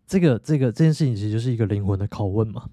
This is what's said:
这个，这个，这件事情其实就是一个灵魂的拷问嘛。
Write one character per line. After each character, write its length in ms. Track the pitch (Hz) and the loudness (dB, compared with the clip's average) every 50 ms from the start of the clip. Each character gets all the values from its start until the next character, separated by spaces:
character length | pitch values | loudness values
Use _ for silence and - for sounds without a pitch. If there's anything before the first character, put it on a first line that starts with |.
| _ | _
这 120 | - - 196 | -2 0 2
个， 200 | 175 156 123 104 | 4 4 2 2
这 180 | - - 156 143 | 0 -2 0 2
个， 140 | 131 120 | 2 0
这 120 | 107 - 165 | 2 2 2
件 80 | 160 | 2
事 120 | 151 - 156 | 4 2 0
情 100 | 131 117 | -2 -2
其 80 | 98 | -2
实 80 | 101 104 | -4 -2
就 80 | 107 113 | -2 -2
是 140 | 117 127 | -2 -2
一 40 | 123 | 0
个 100 | 110 113 | 0 0
灵 200 | 98 107 104 101 | 0 0 -2 0
魂 100 | 95 101 | -2 -2
的 120 | 92 98 101 | -2 -4 -6
拷 160 | - - 107 | -4 -4 -4
问 200 | 98 95 110 113 113 | -2 0 0 -2 -2
嘛。 200 | 95 - - - | -4 -12 -14 -14